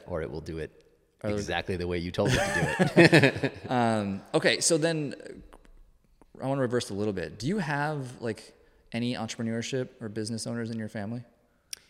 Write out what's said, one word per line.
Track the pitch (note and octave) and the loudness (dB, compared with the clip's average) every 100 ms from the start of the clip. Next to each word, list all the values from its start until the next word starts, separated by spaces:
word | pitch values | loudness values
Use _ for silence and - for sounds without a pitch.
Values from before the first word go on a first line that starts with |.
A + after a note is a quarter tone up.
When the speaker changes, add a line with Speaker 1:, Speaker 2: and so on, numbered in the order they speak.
| - | -6
Speaker 1:
Or | F2 | -6
it | D2 | -6
will | D2+ | -8
do | D2+ D#2+ | -8 -8
it | D2 - - _ _ _ | -8 -12 -20 _ _ _
Speaker 2:
Or | G#2+ | -4
it'll | G#2 | -4
Speaker 1:
exactly | D#2 F2 E2+ F#2 | -2 -4 -2 -4
the | F2 | -2
way | F2 | -2
you | F2 | -2
told | - G#2 | 0 2
it | B2+ | 2
to | G3 F3 D#3 - E3+ - | 2 0 0 2 4 8
do | E3+ E3 C3+ | 10 10 6
it. | - C3+ - | 4 -2 -4
<laughs> | - | -2
Speaker 2:
Um, | B2+ A#2 A2 G2+ G2 - | 2 2 2 0 -4 -2
okay. | D#3 D3+ A#2 | 2 2 2
So | - E3 | 2 2
then, | D#3+ D#3+ C#3+ - - - - - - - - _ _ _ - - | 2 0 -4 -8 -14 -18 -20 -20 -20 -20 -20 _ _ _ -20 -8
uh, | |
I | C3 | -2
wanna | C#3 | 0
reverse | B2+ A#2+ - | 2 0 0
a | |
little | G2 G#2+ | -2 0
bit. | F#2+ D#2+ - | -2 -4 -4
Do | C3+ | -2
you | G#3+ | -2
have, | D3+ C#3+ D3 D3+ B2+ B2+ | 0 0 -2 -2 -6 -6
like, | A#2 G#2 - - - _ _ | -6 -6 -10 -20 -20 _ _
any | A2+ A#2+ B2 | -4 -2 -2
entrepreneurship | A2 - A2+ A2+ A2+ C3+ B2+ - | -6 -4 -4 -2 -2 -4 -4 -8
or | A2+ | -8
business | A2 G#2+ A2+ A#2+ | -6 -4 -4 -6
owners | A#2 A2+ | -6 -4
in | A2+ | -6
your | G#2+ | -6
family? | A2+ G2+ A#2+ A#2+ _ _ _ _ - - | -6 -6 -8 -10 _ _ _ _ -18 -18